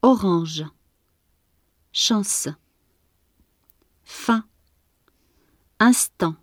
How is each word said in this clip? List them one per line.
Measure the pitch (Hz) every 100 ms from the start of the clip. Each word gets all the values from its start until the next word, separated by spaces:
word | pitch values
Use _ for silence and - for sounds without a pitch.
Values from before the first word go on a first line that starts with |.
Orange. | 254 247 196 170 165 156 151 _ _ _ _ _ _ _ _ _ _ _ _
Chance. | - - 220 202 - - 156 _ _ _ _ _ _ _ _ _ _ _ _ _ _
Fin. | - - - 226 - _ _ _ _ _ _ _ _ _ _ _ _ _
Instant. | 226 247 - _ 170 160